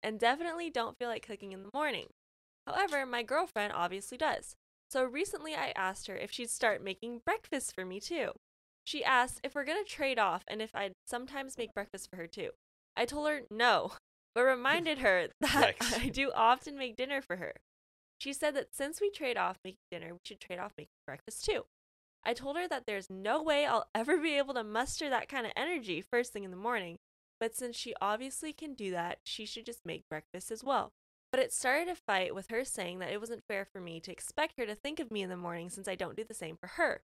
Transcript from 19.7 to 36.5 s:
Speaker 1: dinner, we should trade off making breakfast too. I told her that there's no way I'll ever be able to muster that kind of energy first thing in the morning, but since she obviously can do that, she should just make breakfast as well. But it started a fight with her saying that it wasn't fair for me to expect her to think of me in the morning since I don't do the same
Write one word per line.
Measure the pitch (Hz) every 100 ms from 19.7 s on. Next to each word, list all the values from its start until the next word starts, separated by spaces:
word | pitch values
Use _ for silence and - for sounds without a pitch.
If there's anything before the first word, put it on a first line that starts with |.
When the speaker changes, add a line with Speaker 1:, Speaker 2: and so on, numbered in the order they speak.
| 185 _
Speaker 1:
dinner, | 175 165
we | 175
should | - 202
trade | - 175
off | 202 -
making | 185 _ -
breakfast | 135 - 226
too. | - 403 - _ _ _ _ _
I | -
told | 240 269 294
her | 359
that | 277 247
there's | 208 196
no | 190 196 277
way | 311 285
I'll | 294 233 -
ever | 214 233 339
be | 320 285
able | 269
to | 254
muster | 214 214 254 - 302
that | 247 -
kind | 277 226
of | -
energy | 277 349 220 160 190
first | 240 240
thing | 214
in | 196
the | 180
morning, | 208 240 180 170 _ _ _ _
but | 226
since | 226 247 233
she | 247 -
obviously | 196 214 262 - 311
can | - 311
do | 269 202
that, | 180 170 -
she | - - 214
should | -
just | 226 233 175
make | 165 -
breakfast | 156 - 180 -
as | 220
well. | 254 262 - _ _ _ _
But | 262
it | 262
started | - 254 269 349
a |
fight | 349 - 196 185
with | 190 196
her | 226
saying | 262 - 180 180
that | 185
it | 202
wasn't | 220 233 -
fair | 202 196
for | 196
me | 175 165
to | 175
expect | 180 - - 311 -
her | 233
to |
think | 208 285 311
of | 262
me | 214
in | 185
the | 180
morning | 175 170 175
since | 175 196
I |
don't | 185 175 107
do |
the | 220
same | 220 165